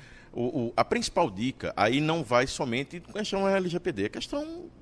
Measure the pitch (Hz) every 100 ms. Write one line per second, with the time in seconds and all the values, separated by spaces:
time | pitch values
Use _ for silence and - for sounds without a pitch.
0 | - - - 113 123 135 117 - - 233
1 | - 185 147 95 127 - 85 - 107 139
2 | 156 170 123 123 127 - 135 120 139 170
3 | - 202 202 196 196 196 180 175 185 107
4 | 104 - - 285 320 339 349 -